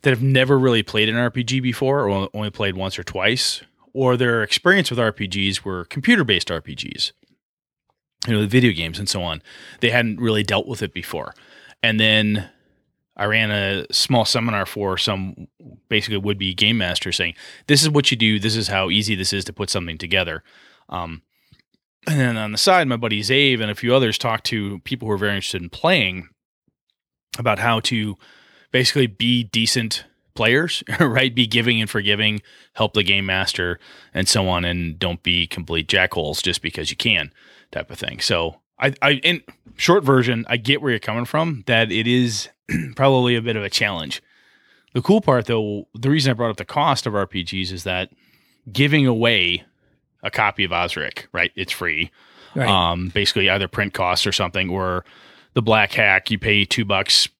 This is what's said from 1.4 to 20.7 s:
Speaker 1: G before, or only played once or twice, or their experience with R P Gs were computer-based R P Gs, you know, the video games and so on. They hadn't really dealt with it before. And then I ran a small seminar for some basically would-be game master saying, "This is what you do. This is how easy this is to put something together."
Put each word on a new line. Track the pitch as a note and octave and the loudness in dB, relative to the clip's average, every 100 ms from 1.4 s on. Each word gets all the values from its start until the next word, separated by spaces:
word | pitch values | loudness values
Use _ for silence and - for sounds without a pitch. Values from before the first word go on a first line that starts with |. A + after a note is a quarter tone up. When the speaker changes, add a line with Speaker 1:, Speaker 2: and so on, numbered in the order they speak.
| A#2 | -2
Speaker 1:
G | C3 | -2
before, | B2+ A#2 C3 C#3 G#2+ | -2 -2 0 0 0
or | G2 G2 | 0 -2
only | G#2+ G#2+ | -6 -8
played | - G2+ F#2 | -4 -4 -2
once | F#2+ F#2 | -6 -6
or | |
twice, | F2 F#2 G2 B2+ - - - _ _ | -8 0 0 2 -2 -6 -14 _ _
or | C3 C3 B2 | 0 2 4
their | B2 A#2 | 2 2
experience | G#2+ - F3 G3 B2+ | 0 0 4 4 2
with | A#2+ | 0
R | A2+ | 0
P | - G2+ | 0 -4
Gs | G2 G2 F#2+ | -2 -2 -2
were | G2+ F#2 E2+ | -6 -8 -8
computer-based | - F3 A3+ B2 F#2 - | -4 2 2 4 0 0
R | E2+ | -6
P | - C2+ | -6 -12
Gs, | - - - _ _ _ _ _ _ _ _ _ _ _ - | -12 -8 -8 _ _ _ _ _ _ _ _ _ _ _ -2
you | |
know, | G#2+ | 0
the | G#2 | 2
video | B2+ B2 | 4 4
games | E2 E2 F2 | 2 -6 -6
and | G2+ | -6
so | G2 | -4
on. | F2 D#2+ - - - - | -4 -8 -12 -20 -20 -2
They | A#2 | 2
hadn't | A#2+ A#2 G#2+ | 2 0 -2
really | A#2+ G#2+ | 0 0
dealt | G2+ G2+ - | 2 -2 -2
with | - | -8
it | G#2+ | -8
before. | F2 - D#2+ - - - - - - | -8 -8 -10 -10 -16 -20 -20 -20 -2
And | A2+ A2 | 0 2
then | A2 G#2+ G#2+ G#2 F#2 _ _ _ _ _ _ - | 4 4 2 -2 -4 _ _ _ _ _ _ -6
I | G#2 | -2
ran | A2 G#2+ | 0 0
a | G#2 G2 G2 - | 0 -2 -4 -4
small | - - B2+ G#2+ | -4 2 2 2
seminar | B2 A#2 G#2+ F#2+ | 0 -2 -4 -6
for | - G2+ F#2 | -4 -4 -2
some | - G2 F#2+ - E2 _ - - _ | -2 -4 -6 -12 -20 _ -20 -20 _
basically | G#2+ G#2 G#2 | -2 0 -4
would-be | G2+ G2+ F#2+ F#2 | -2 -2 -4 2
game | G#2+ A#2 | 2 2
master | F2+ D#2 F#2+ | 0 -4 -4
saying, | - F2 - - - - | -4 -4 -6 -20 -18 2
"This | D3 | 2
is | D#3 | 4
what | D3 C#3 | 2 2
you | A#2+ | 2
do. | A2 G#2+ | 2 2
This | G#2+ A2 | 0 -2
is | F#2+ | -2
how | G2 F#2+ | -2 0
easy | G2+ G#2 G2 | 0 0 -2
this | F#2 | -2
is | G2 F2 | -4 -6
to | |
put | - G2+ | -8 -4
something | G2 F2 D#2+ | -4 -6 -10
together." | F2 F#2+ E2+ D#2+ _ _ - | -2 -2 -2 -6 _ _ -20